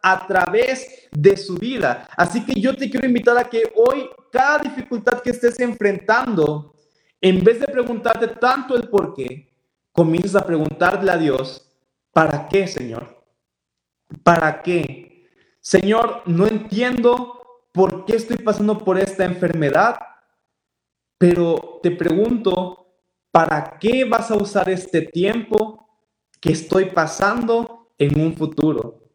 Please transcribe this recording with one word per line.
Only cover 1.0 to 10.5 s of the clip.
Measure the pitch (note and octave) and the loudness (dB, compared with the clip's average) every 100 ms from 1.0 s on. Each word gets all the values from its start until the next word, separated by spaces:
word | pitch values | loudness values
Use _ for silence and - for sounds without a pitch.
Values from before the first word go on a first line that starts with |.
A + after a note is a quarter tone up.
| _ | _
de | D3+ D3+ G3 | 4 4 4
su | - F3 | -2 -8
vida. | A#3 B3+ D#3+ A#2+ - - | -6 -2 -2 -2 -8 -2
Así | F3 G#3+ - | 0 0 -4
que | B3 | -2
yo | A3 C4+ | -2 -2
te | C4+ | -4
quiero | B3+ C4 | -2 0
invitar | A#3+ A#3+ A#3+ | 2 4 2
a | B3 | 2
que | A3+ A3 G3+ | -2 -2 2
hoy, | A#3 C#4 B3+ - _ | 2 2 -6 -16 _
cada | B3 C4+ D4 | 0 2 2
dificultad | C#4+ - - A#3+ G#3+ A#3+ | -2 -8 -8 -4 0 -2
que | B3 | -2
estés | A#3+ A#3+ A#3+ | 0 0 0
enfrentando, | B3 A3+ G3+ G3 - A3+ C4 G3+ D3+ D3+ D3+ _ _ _ _ _ | -4 0 -2 -2 2 0 2 0 0 0 -8 _ _ _ _ _
en | F#3 F#3 | 2 6
vez | G#3 A#3 | 4 4
de | C#4 | 0
preguntarte | B3+ A#3+ A#3 A#3 A3+ A#3 | -2 -4 -2 -2 -2 -2
tanto | A3+ B3 C4+ C4 B3+ | 0 0 0 -2 -4
el | A#3 | 0
por | G3+ E3+ - | 0 -2 -6
qué, | B2+ C3 _ _ _ _ _ | -10 -12 _ _ _ _ _
comiences | - D#3+ E3 F#3 F#3+ | 0 2 2 2 0
a | |
preguntarle | F#3 | 0